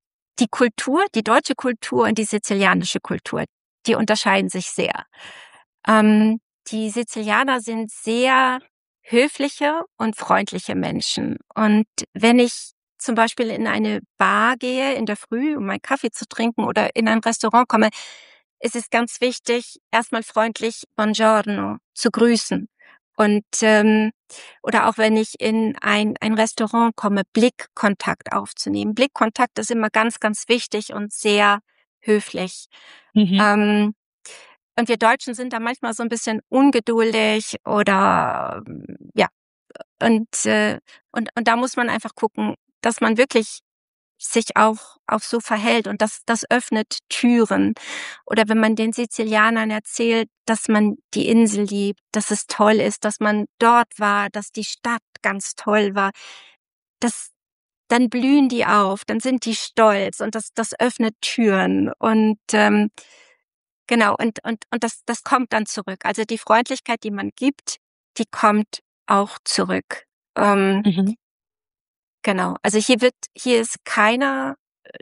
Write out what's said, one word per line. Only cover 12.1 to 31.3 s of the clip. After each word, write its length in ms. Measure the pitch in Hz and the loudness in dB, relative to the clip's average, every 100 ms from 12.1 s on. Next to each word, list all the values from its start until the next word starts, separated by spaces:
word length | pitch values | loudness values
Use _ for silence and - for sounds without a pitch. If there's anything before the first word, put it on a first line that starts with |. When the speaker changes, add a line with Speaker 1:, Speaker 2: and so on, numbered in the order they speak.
Speaker 1:
wenn 240 | 180 226 247 | 0 4 4
ich 340 | 240 - - _ _ - | 4 -2 -16 _ _ -10
zum 160 | - 226 | -4 0
Beispiel 320 | 226 - 226 | 0 0 -4
in 160 | 214 220 | -4 -2
eine 340 | 202 214 208 - - | -2 -2 -4 -6 -2
Bar 380 | 190 208 226 254 | 0 2 2 0
gehe 380 | 254 254 277 | -2 -2 -2
in 120 | 254 214 | -2 -4
der 100 | 202 | -6
Früh, 400 | - 233 302 294 | -6 -4 -2 -4
um 140 | 196 | -6
einen 120 | 202 | -6
Kaffee 280 | - 269 233 | -4 -4 -4
zu 160 | - - | -8 -10
trinken 360 | - 233 226 | -4 -2 -2
oder 320 | 202 196 - - | -2 0 -2 0
in 120 | 220 | 0
ein 120 | 220 | 0
Restaurant 480 | 226 226 220 233 247 | 0 -2 2 2 4
komme, 220 | 220 214 - - - - _ _ - | 2 2 -2 -16 -20 -20 _ _ -8
ist 160 | 233 240 | -8 -6
es 140 | - | -4
ganz 300 | 233 240 - | -2 -2 -2
wichtig, 580 | 247 - - 240 - - _ | -2 -2 -4 -4 -6 -20 _
erstmal 320 | 226 - 226 | -2 -2 -6
freundlich 600 | - 220 226 - 226 - - - | -4 -2 -2 -2 -6 -6 -10 -4
„Buongiorno“ 840 | 214 214 220 214 208 196 196 220 _ | -2 2 4 2 0 -4 -6 -8 _
zu 160 | - 226 | -4 -2
grüßen. 580 | 220 240 226 - 180 214 _ _ _ _ - | 4 4 4 0 -6 -6 _ _ _ _ 0
Und, 280 | 208 208 - - | 2 2 -2 0
ähm, 480 | 220 214 214 214 214 - _ - - _ | 4 4 6 4 0 -4 _ -20 -20 _
oder 260 | - 233 - | -2 0 2
auch 100 | 220 | 2
wenn 180 | 220 220 | 2 2
ich 240 | 220 - | 0 -4
in 360 | 220 220 220 - | -2 0 -2 -2
ein, 360 | 208 208 214 - | 0 0 0 -2
ein 140 | 214 | -2
Restaurant 600 | 220 226 - 214 233 233 - | 0 0 -2 -2 0 0 0
komme, 260 | 202 202 - | -2 -2 0
Blickkontakt 1000 | 226 247 - - - 202 196 - - - | 2 2 2 -16 -2 0 0 -4 -6 -4
aufzunehmen. 640 | 202 202 - 196 202 208 | -6 -6 -8 -4 -2 -2
Blickkontakt 640 | 214 277 - 220 - 247 214 | 0 0 0 -2 0 -2 -2
ist 120 | 214 | -4
immer 180 | 233 214 | -2 0
ganz, 280 | 220 226 - | 0 0 -2
ganz 300 | 214 208 - | -4 -2 0
wichtig 440 | 240 - 208 - | -2 -2 -6 -6
und 200 | 202 208 | -8 -10
sehr 480 | - 208 | -4 0